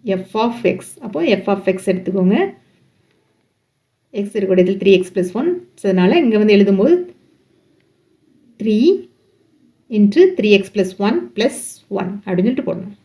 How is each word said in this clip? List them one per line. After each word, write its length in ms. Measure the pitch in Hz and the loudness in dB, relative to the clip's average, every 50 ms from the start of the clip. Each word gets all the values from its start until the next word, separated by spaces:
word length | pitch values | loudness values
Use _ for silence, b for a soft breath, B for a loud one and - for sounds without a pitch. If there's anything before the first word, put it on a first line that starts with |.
| _ | _
F 260 | 226 190 185 185 - - 214 220 | -4 -6 -6 -6 -8 -4 -4 -2
of 100 | 240 233 - - 190 - | -2 -4 -2 -2 -2 -2
x. 80 | - - - - - 277 | -2 -10 -16 -18 -14 -16
அப்போ 140 | 208 - 294 339 302 208 196 | -10 -6 -4 0 0 0 0
F 80 | 185 - 202 | 0 -4 -4
of 100 | 196 - - 185 | -2 0 -4 -4
x 60 | 185 - - 190 | -2 -2 -4 -4
எடுத்துக்கோங்க. 440 | 180 180 190 185 196 185 185 208 285 381 392 - _ _ _ _ _ _ _ _ _ _ _ _ _ _ _ _ _ _ _ _ _ _ _ _ _ _ _ _ _ _ _ - 214 202 | -4 -4 -6 -4 0 0 2 2 2 0 -2 -4 _ _ _ _ _ _ _ _ _ _ _ _ _ _ _ _ _ _ _ _ _ _ _ _ _ _ _ _ _ _ _ -8 -8 -8
x 40 | 202 - | -4 -4
இருக்கக்கூடிய 280 | 226 196 190 185 185 180 | -4 0 0 2 2 2
இடத்துல 160 | 185 196 190 185 | 2 0 0 4
த்ரீ 100 | 196 196 180 | 4 4 4
எக்ஸ் 140 | 185 - - | 2 -2 -4
பிளஸ் 180 | 196 180 180 - 220 | -4 -4 -4 -4 -4
ஒன். 100 | 277 349 359 359 - _ _ _ | -2 -2 -4 -4 -8 _ _ _
So, 40 | - 202 | -4 0
அதனால 280 | 185 185 185 185 262 349 320 | 2 2 4 4 4 2 2
இங்க 120 | 233 214 208 214 | 2 2 2 4
வந்து 140 | 214 208 202 | 4 4 4
எழுதும்போது 360 | 202 202 196 190 208 277 349 359 359 - - _ _ _ _ _ _ _ _ _ _ _ _ _ _ _ _ _ _ _ _ _ _ _ _ _ _ _ _ _ | 4 4 2 2 4 2 2 2 0 -6 -16 _ _ _ _ _ _ _ _ _ _ _ _ _ _ _ _ _ _ _ _ _ _ _ _ _ _ _ _ _
த்ரீ 160 | 208 220 214 214 247 330 403 - - - _ _ _ _ _ _ _ _ _ _ _ _ _ _ _ _ 247 208 | -2 0 0 2 4 2 2 0 -4 -14 _ _ _ _ _ _ _ _ _ _ _ _ _ _ _ _ 0 2
into 240 | 208 202 202 330 370 370 370 - | 2 4 6 4 4 4 4 0
three 160 | - 214 202 196 | 2 2 2 2
x 140 | 190 - _ | 2 -2 _
plus 140 | 208 185 185 - - 202 | -4 -4 -4 -4 -4 -2
one 120 | 214 240 349 240 - _ | -2 -2 -2 -6 -6 _
plus 200 | - 220 269 - - - - - - _ _ 202 196 | -2 -2 -2 -2 -4 -14 -14 -16 -18 _ _ -8 -6
one 100 | 190 185 196 202 - | -6 -6 -8 -10 -8
அப்படின்னு 240 | 196 185 180 185 226 | -6 -2 0 0 0
சொல்லிட்டு 200 | 262 - - - | -2 -2 -6 -6
போடணும். 240 | 170 175 185 196 202 _ _ | -8 -8 -10 -14 -16 _ _